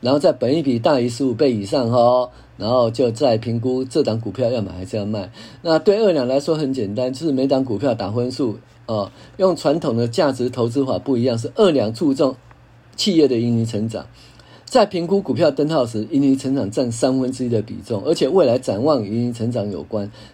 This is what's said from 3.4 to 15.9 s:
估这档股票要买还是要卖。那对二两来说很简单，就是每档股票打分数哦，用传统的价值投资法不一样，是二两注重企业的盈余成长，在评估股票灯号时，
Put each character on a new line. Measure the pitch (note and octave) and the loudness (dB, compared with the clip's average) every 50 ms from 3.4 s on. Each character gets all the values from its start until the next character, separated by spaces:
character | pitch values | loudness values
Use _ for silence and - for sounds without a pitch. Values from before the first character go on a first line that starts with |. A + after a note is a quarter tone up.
| A2+ B2 A2+ A#2 | 0 -2 -4 -2
估 | A2+ B2+ B2+ B2+ C3 | -2 -2 -2 -2 -4
这 | B2+ - D#3+ C#3 | -2 0 0 0
档 | - G#2+ A2+ | 0 0 -4
股 | A2+ G#2+ | -4 -6
票 | F#2 - B2+ A2+ | -4 -2 -2 -2
要 | B2+ A#2 G#2 | -2 -2 -4
买 | F#2 E2+ | -6 -8
还 | F2+ F#2 | -10 -10
是 | F#2 - | -8 -6
要 | G#2+ G2+ | -6 -4
卖。 | G#2 G#2+ G#2 F#2 - - - - - - - | -4 -6 -6 -8 -10 -14 -18 -20 -20 -18 -8
那 | - E3 D#3+ D#3 | -2 0 0 2
对 | D#3 G#3+ G3 A3 A3+ | 4 4 2 4 4
二 | G3+ | 2
两 | E3+ D3 B2 | 2 2 0
来 | B2 C3 C#3 | 0 0 0
说 | - E3+ D#3+ | 0 0 -2
很 | D#3 D#3 C3+ C3+ | -2 -2 -2 -2
简 | C3 G#2+ G2 G2+ | -2 -4 -4 -4
单， | G#2+ B2+ C3 C3+ | -4 -4 -4 -4
就 | B2+ D#3+ | -4 -2
是 | D#3+ C#3 | -2 0
每 | C3 C3 | 0 2
档 | C3+ C#3 C3 C3 | 2 2 0 0
股 | B2 A2 | 0 -2
票 | G2+ D3 C#3 A2+ | -2 -2 -2 -2
打 | A2+ G2+ F#2+ | -2 -4 -4
分 | G#2 B2 A#2+ B2 - | -2 -2 -4 -4 -4
数 | - C#3+ A2+ G2+ - - - - - - | -4 -4 -4 -4 -6 -12 -20 -20 -16 -10
哦， | - A2+ G#2+ G2+ - - - - - - | -6 -4 -4 -4 -6 -10 -18 -20 -14 -4
用 | - F#3+ F#3+ E3+ | 0 2 2 2
传 | - - D3+ D3 E3+ | 2 0 0 0 0
统 | E3 D3+ A2+ | 0 -2 0
的 | A#2 A#2+ A#2 | 0 0 -2
价 | A#2 - D#3+ C#3+ B2 | 0 0 0 0 0
值 | A#2+ A#2+ B2 | 0 -4 -4
投 | B2 C3 A2+ A#2 | -2 -2 -2 -2
资 | A#2 C#3 C3+ | 0 0 -2
法 | C3 G#2 F2+ | 0 -2 -4
不 | - - C3+ A#2 | -2 -2 0 0
一 | A#2+ | 0
样， | C3 A#2 | 0 0
是 | A2+ A#2 A2+ - | -2 -4 -4 0
二 | - G#3+ F#3 | 2 4 4
两 | D#3 C3 G#2+ G#2+ A2 | 4 4 0 0 -2
注 | - F3+ C#3+ C3+ | 0 0 0 2
重 | C#3 D#3 C3 C3+ - - - - _ - - _ - _ _ - | 2 2 0 0 -4 -12 -20 -20 _ -20 -20 _ -20 _ _ -8
企 | - - G#3 F3+ D#3+ | -4 -2 0 4 4
业 | D3+ C3 | 4 4
的 | B2 A2+ | 4 2
盈 | A#2 A#2+ A#2+ A#2 | 0 0 0 0
余 | A2+ | 0
成 | A2 A2+ G2+ A2 | -2 -2 -4 -4
长， | A2+ A2 F#2 - - - - - - - - - - - - - - - | -4 -6 -8 -12 -14 -18 -20 -20 -20 -20 -20 -20 -20 -20 -20 -6 2 4
在 | C4 G#3 | 4 4
评 | G#3 - F3 E3+ | 4 2 -4 -2
估 | E3 G3 G3+ G3 | 0 0 0 0
股 | - B2 | 0 0
票 | A2+ F3 D3+ C3+ | 2 2 2 2
灯 | - D3 D#3 | 2 0 0
号 | D#3+ D3+ B2 | 2 0 0
时， | A#2 | 0